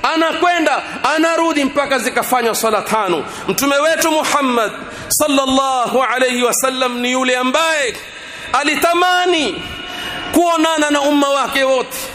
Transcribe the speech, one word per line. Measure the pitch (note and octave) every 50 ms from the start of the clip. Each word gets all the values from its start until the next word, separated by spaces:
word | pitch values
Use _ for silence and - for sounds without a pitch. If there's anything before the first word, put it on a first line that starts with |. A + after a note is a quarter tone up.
| - B3+ D#4
anakwenda, | D#4+ E4 D#4+ D4+ D#4+ E4+ F4+ F4 E4+ D#4 D4 C4 A3 - - - - - B3+ D4+
anarudi | D#4+ D#4 E4 E4 E4 E4 E4 D#4 D4 C#4
mpaka | C4 - C#4+ C#4 C#4 C4+ C4
zikafanywa | G#3+ B3 F#3+ B3 - - B3+ B3 A#3 A3+ G#3
sala | - - A3+ G#3+ G3+
tano. | - - G#3+ A3 G#3 F#3 E3+ D3+ A#2+ - - - - -
Mtume | G3 - C4+ C#4 C#4+ C#4+
wetu | D4 D#4+ D#4+ D#4 D#4+ E4
Muhammad | D#4 D#4 C#4 - - C#4+ C#4 B3+ B3 A#3 A3 G3 - - - - - - - -
sallallahu | - - D4+ D4+ C#4 C4+ C4+ C4 C4 C4+ C4+ C4+ C4 B3+ A#3 G#3 G#3+ B3+
alayhi | C4 A3 A#3+ B3+ B3+ B3+ B3 B3
wasallam | B3 A#3+ A#3 - B3+ C4 C4 B3+ C4 B3+ A#3+ A#3+
ni | A#3+ B3
yule | B3+ B3+ C4 B3+ B3+
ambaye | B3+ B3+ B3+ C4 D4+ E4 D#4+ D#4+ D4+ C#4 A3+ - - - - - - - - - - - -
alitamani | - B3+ D4 D4 D4+ C#4 C4+ E4 E4+ E4+ F4+ F4+ F4+ F4+ F4+ F4+ F4 D#4+ C#4+ G#3+ E3+ - - - - - - - - - - - - - - -
kuonana | - D#4 F4 E4+ E4 E4 D#4 D#4+ D#4+ D#4 D4 D4
na | D4 C#4+
umma | C#4 C#4+ D4 C#4+ C#4+ C#4
wake | C#4 C#4 B3+ A#3 C4+ C#4 C4+
wote. | C4 C4 B3+ A#3 - - - - - -